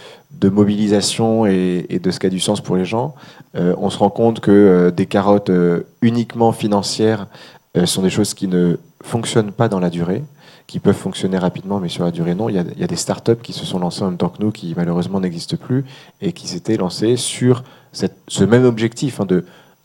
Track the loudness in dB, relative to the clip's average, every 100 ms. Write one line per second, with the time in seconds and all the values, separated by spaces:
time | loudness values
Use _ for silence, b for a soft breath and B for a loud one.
0 | B B B 0 0 4 2 2 2 2
1 | 0 0 0 2 2 2 0 -2 -4 -4
2 | -2 0 -2 -2 -2 -4 -2 -2 0 -2
3 | -4 -8 B B B -2 -2 0 -2 0
4 | 0 2 0 2 4 8 8 6 4 2
5 | 0 0 4 2 2 2 2 0 -4 0
6 | 0 0 -4 2 0 2 0 0 -2 0
7 | 0 0 -6 B B B _ -2 0 0
8 | 0 0 -2 -2 -2 2 2 0 -6 _
9 | -6 -6 0 0 -2 0 0 0 -2 -2
10 | -4 -4 -6 b b b b -4 -2 0
11 | -4 -4 -2 0 -2 -4 -6 -4 -4 -4
12 | -4 -2 -2 -2 -2 -2 -4 -6 -6 -4
13 | -4 -4 0 -2 -2 -12 -8 -4 -4 -4
14 | -6 -2 -4 -2 -4 -4 -8 -4 -2 -2
15 | -2 -2 -4 -6 -8 -8 -2 -4 -4 B
16 | B _ -8 -8 -10 -10 -4 -2 -2 -2
17 | 0 0 -2 -2 2 2 b b b -6
18 | -6 -6 -10 0 4 6 6 2 -2 -2
19 | -6 -4 0 0 -2 b b b